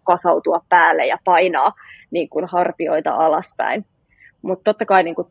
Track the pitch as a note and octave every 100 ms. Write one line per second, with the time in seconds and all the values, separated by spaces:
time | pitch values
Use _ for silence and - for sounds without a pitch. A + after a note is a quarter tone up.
0 | - F3 F3+ E3 E3 E3+ - F3+ E3 D#3+
1 | B2+ - F#3+ E3+ F#3 D3+ D#3 - - -
2 | - F3 D3 D#3 F3 F3+ - - D#3 D#3
3 | D#3 A#2+ D#3+ D#3+ - - A2+ G#3 - _
4 | _ _ - _ - F#3 G#3+ G#3+ A3 F#3+
5 | E3+ E3 -